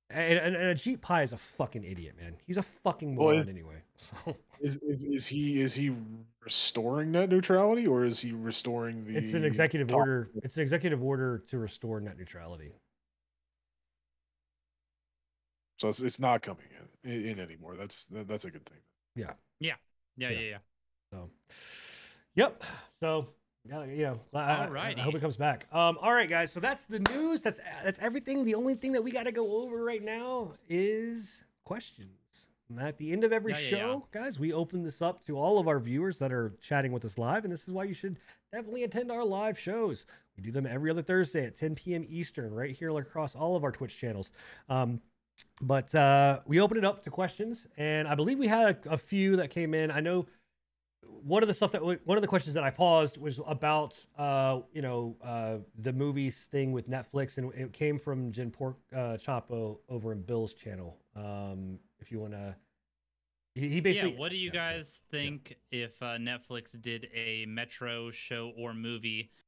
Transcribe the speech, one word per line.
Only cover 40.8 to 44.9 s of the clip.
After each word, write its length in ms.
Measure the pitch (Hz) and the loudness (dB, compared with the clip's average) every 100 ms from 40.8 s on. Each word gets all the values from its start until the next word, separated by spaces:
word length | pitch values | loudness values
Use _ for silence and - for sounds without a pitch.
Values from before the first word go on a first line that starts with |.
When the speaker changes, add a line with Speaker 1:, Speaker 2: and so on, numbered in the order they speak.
| 156 | 0
Speaker 1:
other 100 | 165 | 0
Thursday 440 | 160 185 175 160 120 | 2 2 4 0 -2
at 100 | - | -4
ten 180 | 156 156 | -4 -4
P 200 | 180 170 | -4 -4
M 100 | 160 | -4
Eastern, 460 | 165 165 - 113 | -6 -6 -6 -6
right 180 | 107 135 | -4 -6
here 240 | 131 160 151 | -4 -4 -4
across 380 | 135 160 147 - | -4 -4 -6 -2
all 200 | 165 180 | 0 2
of 80 | |
our 80 | 143 | 0
Twitch 260 | - 127 - | -4 -8 -4
channels. 340 | 120 101 95 - - - - | -4 -4 -8 -12 -20 -20 -2
Um, 320 | 131 120 | 2 2